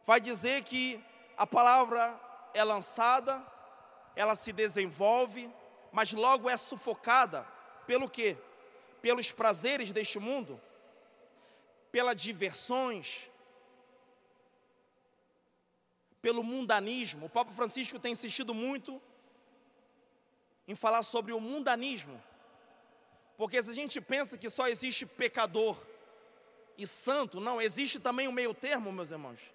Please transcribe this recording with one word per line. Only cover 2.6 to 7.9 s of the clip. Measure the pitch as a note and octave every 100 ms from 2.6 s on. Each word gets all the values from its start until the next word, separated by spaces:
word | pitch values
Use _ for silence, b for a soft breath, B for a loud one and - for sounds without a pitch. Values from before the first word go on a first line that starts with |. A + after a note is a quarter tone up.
lançada, | G#3+ G#3 - - A#3 C4 B3+ C4 C4 - - - - - - -
ela | G#3 G#3+
se | A3+
desenvolve, | G3 G#3+ G3 F#3 D3 G3+ A#3+ B3 A3+ A#3+ - - - -
mas | A3 G#3+
logo | G#3+ A#3+ C4+ A#3+
é | A#3+
sufocada | - B3 - G#3+ - B3+ A#3+ D3+ A#2 - - -
pelo | -